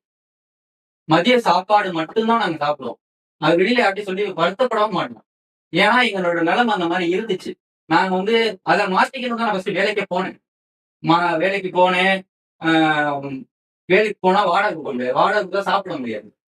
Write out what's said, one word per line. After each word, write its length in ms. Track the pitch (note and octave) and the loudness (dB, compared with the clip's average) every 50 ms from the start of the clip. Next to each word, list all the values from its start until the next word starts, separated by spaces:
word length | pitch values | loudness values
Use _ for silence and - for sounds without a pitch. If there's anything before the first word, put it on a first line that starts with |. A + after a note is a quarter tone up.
| _ _ _ _ _ _ _ _ _ _ _ _ _ _ _ _ _ _ _ _ _ - | _ _ _ _ _ _ _ _ _ _ _ _ _ _ _ _ _ _ _ _ _ 2
மதிய 280 | D#3 E3+ F3 A#3 B3+ A#3+ | 2 4 4 4 4 4
சாப்பாடு 500 | A#3 F#3+ E3+ - - - G#3 G#3 G3 F#3+ E3+ | 4 4 2 2 2 2 2 2 2 2 -2
மட்டும்தான் 500 | D#3+ D#3+ D#3+ - A3+ A3 A3 A#3 A3+ G#3 | -4 -4 -4 -2 -2 2 2 2 2 2
நாங்க 140 | F#3 D#3 C#3+ | 0 -4 -2
சாப்பிடுவோம். 400 | D3 D3 D3 - B2+ A#2 A2+ - _ _ _ _ _ _ _ - | -2 -2 -2 -4 -6 -12 -12 -12 _ _ _ _ _ _ _ -4
அது 140 | D#3 D#3 E3+ | 0 2 4
வெளியில 260 | E3+ F#3+ A3 B3 B3 A3 | 4 4 2 2 2 2
யார்கிட்டயும் 280 | G3 F#3+ G3+ G3+ F#3+ | 2 0 -2 -6 -6
சொல்லி 140 | F#3 F#3+ G#3 F#3+ - | -4 -4 -4 -4 -2
வருத்தப்படவும் 640 | E3 E3 F3 F#3+ - B3+ B3 A#3 G#3+ G#3 A3 F#3 E3 | -2 -2 -2 0 0 -2 0 0 0 0 0 0 -4
மாட்டோம். 260 | C3+ B2 A#2 - _ _ _ _ _ _ _ _ _ _ D#3+ | -6 -6 -8 -16 _ _ _ _ _ _ _ _ _ _ 0
ஏன்னா 240 | E3+ G3 G#3 A#3 B3 B3 | 2 2 4 4 2 2
எங்களோட 360 | A3+ G3 F#3 F3 E3+ E3+ E3+ E3 | 0 0 -2 -2 -2 0 0 0
நிலைமை 300 | E3 F#3+ A#3+ A#3+ A3+ G#3 | 0 2 2 2 0 0
அந்த 120 | F#3 E3+ | -2 -2
மாதிரி 200 | E3+ F3 F#3 F3 E3 F3+ | -2 -2 -2 -2 0 -2
இருந்துச்சு. 400 | G3 A3+ A3 F#3 F3+ - F#3 F3+ _ _ _ _ _ _ - D#3+ | -2 -2 -4 -6 -6 -8 -12 -14 _ _ _ _ _ _ -2 0
நான் 220 | E3+ F#3 F#3+ F#3 | 0 2 0 0
வந்து 200 | F#3 F#3+ G#3+ A#3 A3+ A3+ G#3+ F#3+ - - D#3+ F3 | -2 0 2 2 2 2 0 -4 -4 -2 0 0
அதை 120 | G3 G#3 F#3+ F#3 | 2 2 2 2
மாத்திக்கணும்னு 420 | A3+ A#3+ - - C4 A#3+ B3 A#3 A3 | 2 2 0 0 -6 -6 -6 -4 -2
தான் 100 | A#3 - | -2 -2
நான் 80 | F#3 | -2
ஃபர்ஸ்ட் 220 | F#3+ - G3+ D#3+ F3+ | -2 -2 -4 -2 -2
வேலைக்கே 260 | G3 G#3 G#3 G#3 F#3+ - F3+ | 0 0 -2 -2 -4 -4 -4
போனேன். 220 | F3+ F#3 - - - _ _ _ _ _ _ _ _ _ _ _ _ - D#3 | -4 -4 -4 -8 -14 _ _ _ _ _ _ _ _ _ _ _ _ 0 2
மா-, 300 | E3 F3 F3 E3+ E3+ D#3+ E3+ | 2 4 4 2 0 0 0
வேலைக்கு 280 | G3 G3 G3 F#3 E3+ D#3+ F3 | 0 -2 -2 -6 -2 2 2
போனேன். 380 | F3+ F#3 F3+ F3+ F#3 F#3+ F#3+ F#3+ - _ _ _ _ _ _ - D#3+ | 4 4 4 2 2 2 0 0 -4 _ _ _ _ _ _ -6 -2
ஆ, 40 | D#3+ D#3+ D#3+ D#3+ D#3 D3+ D3+ D3 D3 C#3+ C#3 C#3 C#3 C3+ C3 A#2+ _ _ _ _ _ _ _ _ - F3+ | 0 2 2 4 2 2 0 0 -2 -2 -4 -6 -8 -10 -10 -12 _ _ _ _ _ _ _ _ -2 0
வேலைக்கு 260 | G#3 G#3+ G#3 G3 _ - | 0 0 -2 -2 _ 0
போனா 140 | F#3 F#3+ G3+ G#3 F3+ | 0 2 2 2 0
வாடகை 200 | E3+ G3 G3+ G#3+ F#3 | 0 0 0 -2 -4
கொடுக்க 200 | D#3 C3 C#3 B2 | -6 -8 -8 -8
முடியாது, 240 | B2 B2+ B2+ C3 D3+ | -6 -4 -2 0 0
வாடகை 220 | F3+ G3 G#3+ G#3 G3 | 0 2 0 -2 -4
கொடுத்தா 200 | F3 F#3 G3 F#3+ F#3 | -4 -4 -6 -4 -2
சாப்பிட 240 | - - - F3+ E3+ C#3+ B2 | -2 -2 -4 -4 -8 -8 -8
முடியாது. 260 | A#2 A2 G#2 - G2+ _ _ _ | -8 -8 -10 -12 -16 _ _ _